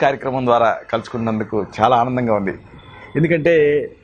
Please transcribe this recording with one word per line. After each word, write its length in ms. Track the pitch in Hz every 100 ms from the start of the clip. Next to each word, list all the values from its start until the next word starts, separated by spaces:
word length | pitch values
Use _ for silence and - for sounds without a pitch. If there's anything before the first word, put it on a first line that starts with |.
కార్యక్రమం 400 | 139 135 135 131 123
ద్వారా 200 | 117 113 90 -
కలుసుకున్నందుకు 680 | 113 - 120 113 110 107 107 92 -
చాలా 180 | 113 120
ఆనందంగా 320 | 127 127 120 104
ఉంది. 140 | 95 - - - - - - 143
ఎందుకంటే 360 | 160 165 156 160 147 147 - -